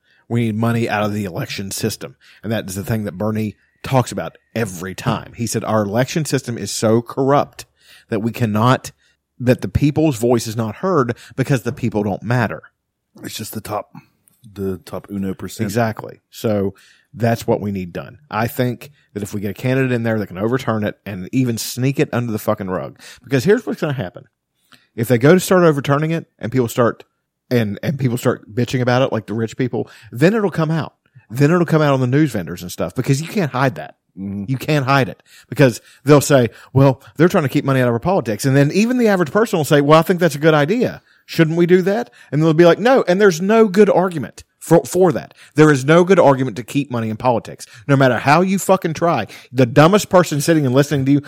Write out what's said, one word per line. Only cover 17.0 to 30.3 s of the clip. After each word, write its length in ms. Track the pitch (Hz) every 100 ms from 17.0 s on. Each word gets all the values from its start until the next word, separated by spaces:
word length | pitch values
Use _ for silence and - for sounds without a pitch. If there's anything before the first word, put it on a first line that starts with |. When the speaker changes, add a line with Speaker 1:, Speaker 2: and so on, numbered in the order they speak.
| _
Speaker 1:
that's 320 | - 117 117 -
what 140 | 113
we 120 | 104
need 200 | 98 90
done. 280 | 85 - - -
I 160 | 104 113
think 460 | - 123 117 - _ _
that 80 | 101
if 100 | 101
we 60 | 104
get 100 | 101
a 40 |
candidate 360 | 92 127 131 131
in 140 | 120
there 140 | 113 110
that 80 | 95
can 100 | 90
overturn 460 | 113 131 - 110
it 120 | 104 -
and 240 | - 98 90
even 260 | 131 123 113
sneak 400 | - 123 131 139
it 100 | 143
under 180 | 117 120
the 80 | 107
fucking 300 | - 107 95
rug, 300 | 90 69 - - -
because 180 | - 135
here's 240 | 156 233 -
what's 140 | -
gonna 120 | 160
happen. 340 | 131 90 - - _ _ _ _ _ _
If 140 | - 117
they 100 | 120
go 140 | 139
to 80 | 185
start 240 | - 185
overturning 480 | 170 139 131 143 160
it 180 | 165 - _
and 140 | 107
people 160 | 123 117
start, 360 | - 117 - - _ _ _ -
and, 300 | 123 107 101
and 160 | - 127
people 180 | 131 117
start 380 | 127 - -
bitching 260 | 104 120 127
about 220 | 123 123
it, 80 | 135
like 140 | 113 -
the 80 |
rich 220 | 110 110 -
people, 340 | 127 - - - -
then 220 | 117 165